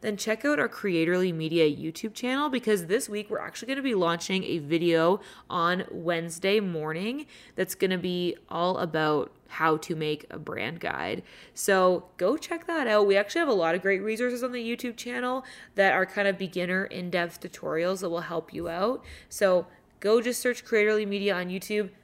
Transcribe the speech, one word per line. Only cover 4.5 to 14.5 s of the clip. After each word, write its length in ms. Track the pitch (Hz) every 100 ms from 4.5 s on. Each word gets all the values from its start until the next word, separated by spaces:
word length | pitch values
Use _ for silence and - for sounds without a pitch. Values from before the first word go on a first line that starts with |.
| 165
video 600 | 143 165 170 165 165 202 - - -
on 340 | 175 170 180 -
Wednesday 680 | - 165 170 170 165 190 208
morning 680 | 196 165 151 160 202 269 302 - - -
that's 200 | 185 -
gonna 220 | 190 185
be 400 | 185 180 175 - -
all 280 | - 175 185
about 540 | 175 156 156 151 - - _
how 280 | - 160 156
to 180 | - 160
make 320 | 151 151 -
a 80 | -
brand 420 | 151 - 107 165
guide. 440 | - 65 82 180 - - - -
So 500 | - 190 185 180 - _
go 200 | 180 302
check 300 | - 339 -
that 200 | 330 277
out. 200 | 214 202
We 100 | 196
actually 220 | 202 330
have 100 | 320
a 40 |
lot 200 | 208 165
of 80 | 175
great 200 | 185 190
resources 420 | 202 220 247 240
on 80 | 247